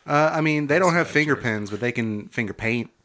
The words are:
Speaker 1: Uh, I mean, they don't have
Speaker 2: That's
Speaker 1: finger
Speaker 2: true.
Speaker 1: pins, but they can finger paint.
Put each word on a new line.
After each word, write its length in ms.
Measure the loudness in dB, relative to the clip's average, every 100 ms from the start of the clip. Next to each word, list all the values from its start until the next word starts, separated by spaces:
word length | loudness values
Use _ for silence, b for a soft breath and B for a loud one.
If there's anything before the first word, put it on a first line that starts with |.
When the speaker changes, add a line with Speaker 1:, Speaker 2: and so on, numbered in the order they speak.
| -2
Speaker 1:
Uh, 260 | 2 2
I 60 | 2
mean, 260 | 0 0 2
they 120 | 2
don't 140 | 4
have 140 | 2 2
Speaker 2:
That's 60 |
Speaker 1:
finger 200 | 0 2 0
Speaker 2:
true. 80 |
Speaker 1:
pins, 260 | 0 -4 -4
but 100 | -4
they 100 | -4
can 360 | -2 -4 -4 -8
finger 240 | -6 -6
paint. 360 | -4 -4 -2 -4 _